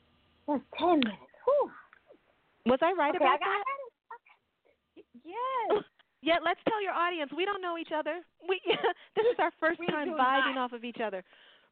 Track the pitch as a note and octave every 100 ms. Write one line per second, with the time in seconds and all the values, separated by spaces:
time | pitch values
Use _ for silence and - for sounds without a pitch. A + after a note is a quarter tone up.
0 | _ _ _ _ - D4 - - E4 D#4+
1 | A#3 F#3+ - - - C#5+ F#4 - - -
2 | _ - _ _ _ _ - C4 E4 F#4
3 | D4 F4 - D4 F#4+ G4+ A#4 C#5 B4 -
4 | _ E4+ _ _ _ _ _ _ _ E4
5 | - A#3+ D4+ G#4 B4+ C5 G4+ G#4 - _
6 | _ _ C#4 E4 E4 F#4+ - A4 F#4+ D#4
7 | F4 F4 C#4 D4 G4 G4 F4+ E4+ E4 D#4
8 | D4 E4+ - _ E4 F#4+ G4+ - G4+ -
9 | - - A4 - D#4+ - D#4+ E4 E4+ D#4
10 | D4 D#4 B3+ C4+ C4+ C4 B3 A#3+ A#3+ A3+
11 | G#3+ F#3+ - - - _ _